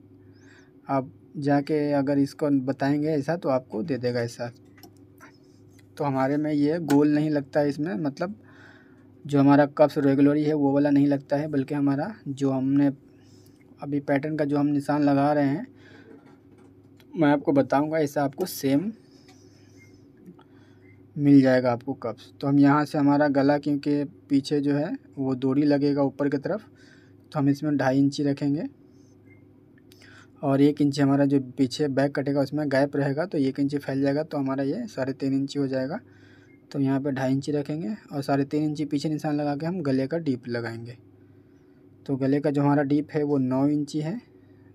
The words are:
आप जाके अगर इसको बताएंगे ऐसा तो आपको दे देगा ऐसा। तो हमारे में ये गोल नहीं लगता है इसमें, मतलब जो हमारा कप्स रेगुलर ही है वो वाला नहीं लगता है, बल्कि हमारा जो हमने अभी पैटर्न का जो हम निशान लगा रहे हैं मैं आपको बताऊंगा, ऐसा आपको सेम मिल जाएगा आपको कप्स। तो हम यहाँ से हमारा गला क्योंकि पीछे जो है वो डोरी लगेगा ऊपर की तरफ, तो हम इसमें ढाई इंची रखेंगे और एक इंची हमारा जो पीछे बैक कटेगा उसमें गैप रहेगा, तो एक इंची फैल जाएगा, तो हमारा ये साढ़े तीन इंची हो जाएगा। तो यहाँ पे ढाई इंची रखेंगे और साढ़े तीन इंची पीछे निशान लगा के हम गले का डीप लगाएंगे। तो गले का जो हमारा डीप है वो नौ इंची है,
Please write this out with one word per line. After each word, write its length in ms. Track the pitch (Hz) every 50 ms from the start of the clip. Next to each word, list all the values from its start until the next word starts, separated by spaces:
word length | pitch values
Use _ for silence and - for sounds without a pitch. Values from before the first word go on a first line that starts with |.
| - - - - - - - - - - - - - _ _ - -
आप 240 | - 139 135 131 135 - - - - - 156
जाके 520 | 139 143 143 143 143 - 156 151 147 147 143
अगर 240 | 143 135 139 143 139
इसको 300 | 139 139 - - 160 147 143 135 127
बताएंगे 440 | 135 135 - 135 139 147 147 147 156
ऐसा 280 | 160 143 127 - 117
तो 120 | - - 156
आपको 320 | 131 127 131 - - 208 110
दे 140 | 165 135 117
देगा 220 | 120 123 120 123
ऐसा। 300 | 117 120 - - 120 117 - - - - - - - - - - - - - - - - - - - - - - - - - - - - -
तो 60 | - 151
हमारे 340 | 143 131 131 135 135 147
में 160 | 147 151 151 151
ये 260 | 147 143 147 160 175 165
गोल 240 | 143 143 143 147 151
नहीं 200 | 147 147 151 156
लगता 300 | 151 147 139 139 - 156
है 100 | 147 147
इसमें, 240 | 139 143 151 180 208
मतलब 440 | 196 156 139 139 - 175 190 214 - - - - - - - - - - - - - - - - - -
जो 140 | 139 143 143
हमारा 260 | 139 143 139 143 147
कप्स 300 | 139 143 - 151 143 -
रेगुलर 380 | 156 139 139 135 139 139 143 143
ही 80 | 151 151
है 100 | 147 156
वो 180 | 151 143 139 139
वाला 160 | 143 143 147
नहीं 180 | 143 139 143
लगता 300 | 143 143 139 143 - 147
है, 100 | 139 156
बल्कि 280 | 156 147 139 131 - 147
हमारा 380 | 147 143 139 139 139 160 214 220 - -
जो 240 | 147 135 131 139 135
हमने 360 | 131 131 131 135 139 143 143 143 135 - - - - - - - - - - - - _ - - - -
अभी 180 | 147 143 147 143
पैटर्न 360 | 143 - 143 139 143 156 156
का 80 | 151 151
जो 120 | 139 147
हम 100 | 143 143
निशान 340 | 147 147 143 143 - 143 147
लगा 300 | 143 143 139 139 139 147 147
रहे 120 | 147 143
हैं 220 | 135 139 180 247 - - - - - - - - - - - - - - - _ - - - - - - - - - - - - - -
मैं 160 | - 156 143
आपको 220 | 147 143 143 170
बताऊंगा, 460 | 143 139 127 - 143 139 151 156 156
ऐसा 260 | 160 151 139 - 151 143
आपको 220 | 139 - - -
सेम 460 | 185 - - - 135 135 147 180 226 220 - - - - - - - - - - - - - - - - - - - - - - - - - - - - - - _ - - - - - - - - - - - - -
मिल 260 | 151 143 143 143 139
जाएगा 300 | 131 131 127 127 123 127
आपको 220 | 120 120 - 135 135
कप्स। 360 | - - 117 104 - - - - -
तो 60 | 143
हम 120 | 139 139 143
यहाँ 260 | 143 139 143 151 147
से 120 | 147 -
हमारा 300 | 151 139 143 143 143 147 147
गला 280 | 135 139 135 139 147 143
क्योंकि 440 | 143 151 147 139 143 147 147 147 143 143 - - - -
पीछे 300 | 143 139 139 - 151 147
जो 140 | 139 143 143
है 200 | 147 151 190 269 - _ - -
वो 160 | 139 135 131 131
डोरी 280 | 123 135 135 131 143 151
लगेगा 400 | 147 143 139 143 143 139 143 139
ऊपर 260 | 135 - - 143 143
की 80 | 143
तरफ, 260 | 139 - 147 185 220 - - - - - - - - - - - - - -
तो 80 | - 156
हम 100 | 135 143
इसमें 260 | 139 139 151 151 147
ढाई 220 | 135 139 131 131 139
इंची 240 | 139 139 139 - 147
रखेंगे 400 | 143 139 139 151 143 143 160 240 277 - - - - _ - - - - - _ - - - - - - - _ _ _ - _ - - - - - - - - - - -
और 200 | - 139 135 135
एक 200 | 143 147 147 -
इंची 200 | 147 143 135 143
हमारा 240 | 139 135 139 139 143
जो 140 | 135 143 139 127 123 120
पीछे 300 | - 135 123 - - 151 143
बैक 260 | 131 135 139 143 139
कटेगा 260 | 147 131 143 139 143
उसमें 260 | 135 131 147 147 151 143
गैप 260 | 135 131 143 139 139
रहेगा, 300 | 143 139 143 135 147 175
तो 120 | 196 -
एक 220 | 156 135 135 135 143
इंची 180 | 143 139 147
फैल 240 | 139 - - 135 135
जाएगा, 220 | 139 139 139 147 156
तो 140 | 156 -
हमारा 260 | 143 135 135 135 139 139
ये 220 | 139 160 220 -
साढ़े 260 | - - 131 131 135 131
तीन 200 | - 143 135 135
इंची 260 | 135 139 135 - 143
हो 80 | 139
जाएगा। 320 | 131 131 131 131 139 170 240 - - - - - - - - - - - - _ -
तो 80 | - 151
यहाँ 200 | 135 135 139 135
पे 100 | 139 147
ढाई 200 | 131 131 131 131
इंची 200 | 135 139 139 156
रखेंगे 420 | 143 147 143 - 156 156 180 214 214 - - -
और 100 | 170 143
साढ़े 220 | 139 - 139 139 139
तीन 180 | 143 151 151 156
इंची 200 | 151 151 151 151
पीछे 240 | 143 147 143 143 160
निशान 260 | 151 147 - 156 147
लगा 200 | 147 147 147 143
के 100 | 139 160
हम 160 | 165 185 190
गले 240 | 151 139 131 131 135
का 100 | 135 160 170
डीप 280 | 165 143 127 123 -
लगाएंगे। 480 | 120 117 120 117 113 113 117 117 113 107 - - - - - - - - - - _ _ _ _ - - - - - - - -
तो 100 | - 139
गले 240 | 127 135 131 139 147
का 120 | 147 151
जो 100 | 139 143
हमारा 220 | 143 143 143 147 143
डीप 240 | 135 143 151 147 -
है 120 | - 156 147
वो 140 | 143 147 139
नौ 260 | 131 127 131 131 139
इंची 320 | 147 147 147 147 - - 156
है, 200 | 151 160 208 240 - _ - - - - - - - -